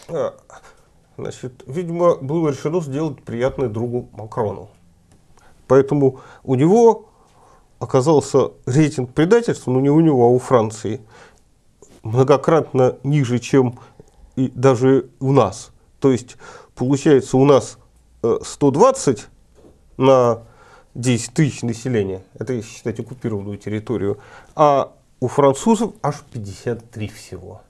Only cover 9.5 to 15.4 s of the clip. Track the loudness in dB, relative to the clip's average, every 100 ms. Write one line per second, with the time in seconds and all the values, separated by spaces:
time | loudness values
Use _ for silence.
9.5 | -6 -2 0 2 4 4 4 4 2 2
10.5 | 0 0 -6 -10 -10 -14 -20 -20 _ _
11.5 | _ _ _ _ _ -4 0 4 2 2
12.5 | 0 0 2 0 0 -2 -2 0 -4 0
13.5 | 2 2 -2 -18 _ -20 _ -12 -6 -6
14.5 | 0 2 2 4 2 0 -6 0 2